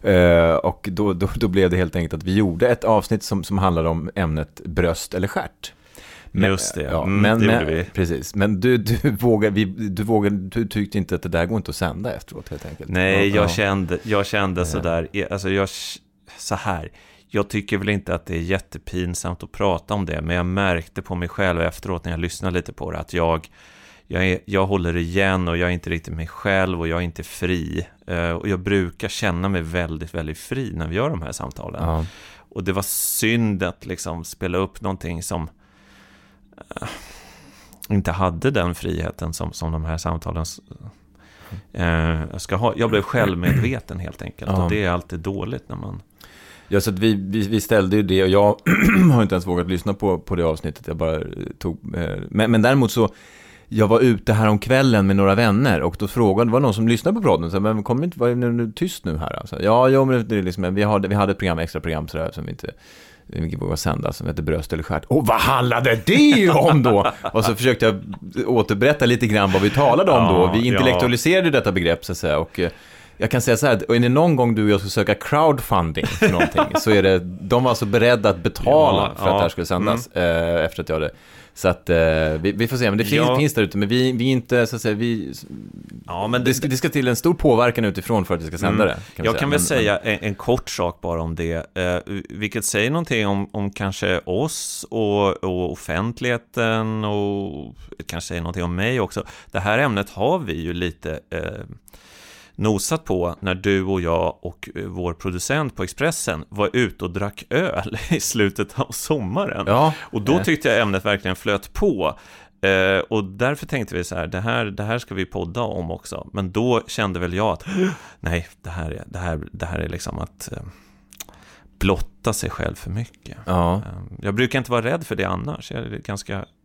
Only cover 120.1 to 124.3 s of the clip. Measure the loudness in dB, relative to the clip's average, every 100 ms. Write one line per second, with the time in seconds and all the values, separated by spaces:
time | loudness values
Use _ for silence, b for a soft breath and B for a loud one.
120.1 | -8 -10 _ -14 -14 -14 b b b b
121.1 | -20 -20 b b b b _ 0 2 -2
122.1 | -4 -4 -2 -6 -4 -6 -6 -8 -8 -8
123.1 | _ -20 -14 -2 0 2 0 -4 -14 -14
124.1 | -8 -4